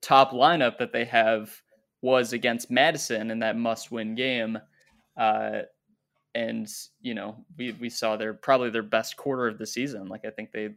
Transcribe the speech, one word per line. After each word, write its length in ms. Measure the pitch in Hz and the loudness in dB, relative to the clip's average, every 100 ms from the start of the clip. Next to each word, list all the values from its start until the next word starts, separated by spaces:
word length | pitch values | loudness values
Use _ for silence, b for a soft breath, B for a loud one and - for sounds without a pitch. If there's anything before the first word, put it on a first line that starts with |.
top 320 | - 135 135 | 6 8 8
lineup 460 | 123 143 170 123 - | 6 4 6 2 0
that 140 | 120 | -4
they 120 | 117 120 | -2 2
have 560 | 117 113 113 107 - _ _ _ - | 4 4 2 -2 -16 _ _ _ -6
was 300 | 127 131 117 | 2 2 2
against 380 | 120 120 117 - | 0 -2 -2 0
Madison 600 | 127 156 156 - 110 113 | 4 4 2 -2 -4 -4
in 80 | 113 | -2
that 180 | 113 113 | -2 0
must-win 580 | 117 110 - 117 107 | -2 -4 -6 -8 -6
game. 440 | 113 131 123 113 113 - _ _ _ _ - | -4 -2 -2 -4 -6 -10 _ _ _ _ 0
Uh, 440 | 113 110 107 107 - _ _ _ _ _ _ | 2 2 0 -4 -8 _ _ _ _ _ _
and, 340 | 117 113 113 107 - - _ | -6 -4 -4 -8 -12 -16 _
you 140 | 127 | -8
know, 300 | 110 101 117 - - | -8 -8 -12 -18 -12
we, 140 | 123 | -10
we 180 | 98 120 | -8 -8
saw 260 | - 113 107 | -4 -2 -2
their, 160 | 110 | -4
probably 380 | 107 - 131 123 | -6 2 2 2
their 120 | 113 | -2
best 340 | 107 110 110 - | 0 -2 -2 -8
quarter 300 | 143 127 120 | -6 -2 -2
of 120 | 107 | -4
the 80 | 110 | -8
season. 400 | 120 139 110 95 | -6 -6 -6 -12
Like, 180 | 110 | -10
I 60 | 110 | -12
think 220 | - 110 | -12 -10
they 180 | 110 107 | -8 -8